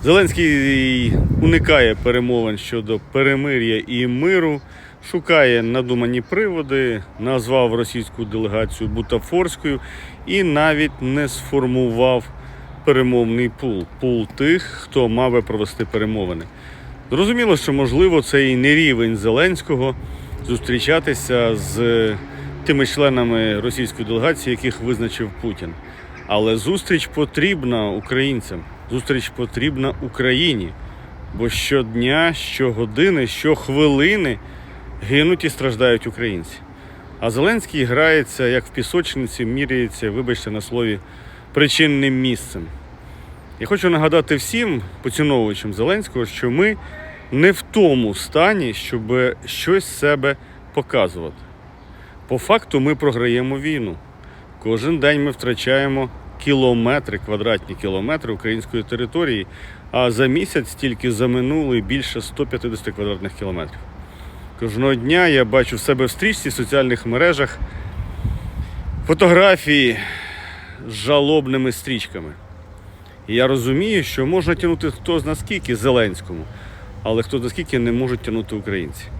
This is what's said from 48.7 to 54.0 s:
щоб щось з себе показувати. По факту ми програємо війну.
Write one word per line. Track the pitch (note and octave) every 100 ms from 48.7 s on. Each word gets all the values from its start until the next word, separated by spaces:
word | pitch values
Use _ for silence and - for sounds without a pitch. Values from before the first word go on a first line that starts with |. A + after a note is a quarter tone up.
щоб | G#2+ - A#2+ A2 B2+ B2+ - -
щось | - - F#3+ -
з | -
себе | C#3+ D3 C3+ C#3 - - -
показувати. | - C3 C3 F#2 F2 D#2+ - - - - - - - - - -
По | B2+
факту | - G#3+ - D3
ми | C3+ D3
програємо | D3 A#2+ A#2+ A#2+ B2+ C3+
війну. | C#3+ D3+ G#2+ E2